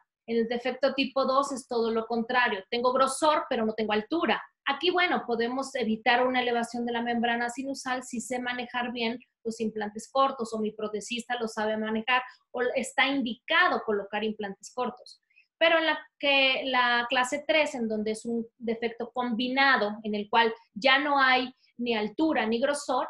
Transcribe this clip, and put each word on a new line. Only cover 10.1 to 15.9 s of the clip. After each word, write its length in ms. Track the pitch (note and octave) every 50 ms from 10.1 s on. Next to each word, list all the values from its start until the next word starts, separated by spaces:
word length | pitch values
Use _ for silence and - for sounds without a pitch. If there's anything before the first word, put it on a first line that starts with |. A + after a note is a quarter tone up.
cortos 420 | - C4+ C4+ C4+ C4+ - A3+ A3+ A3+
o 60 | A3
mi 120 | G#3+ G#3+
protesista 640 | G#3+ - G#3+ G#3 G#3+ G#3 G3+ - A#3+ A#3+ A#3 - B3 A#3+
lo 80 | A#3 A3
sabe 300 | - A3+ G#3+ G#3+ A3 A3
manejar 440 | G#3+ A3 A3 A3 A3 - B3 B3+ B3+ - - _ _ _
o 100 | - B3 B3 B3 -
está 320 | C4+ A3+ - - - C4 C4+
indicado 720 | C#4 C#4 A3+ B3 A3 - - - D#4+ E4+ F4+ E4+ C4 A3 -
colocar 380 | - G#3+ G3+ G3 - - G#3 A3
implantes 480 | A3 G#3 - G#3 G3 G3 _ - - -
cortos. 480 | B3 B3 A#3+ - - - - - _ _ _ _ _ _ _ _ -
Pero 200 | D#4+ E4 E4+ E4
en 80 | D#4+
la, 140 | D#4